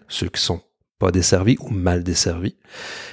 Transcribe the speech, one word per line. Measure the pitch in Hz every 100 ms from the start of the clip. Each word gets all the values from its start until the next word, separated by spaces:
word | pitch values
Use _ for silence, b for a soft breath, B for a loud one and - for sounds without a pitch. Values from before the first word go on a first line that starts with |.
| -
ceux | - 85
qui | -
sont | - 85 - _ _ _
pas | 95
desservis | 92 87 95 95 123
ou | -
mal | 104 90 87 87
desservis ? | 85 - 85 90 - B B B B B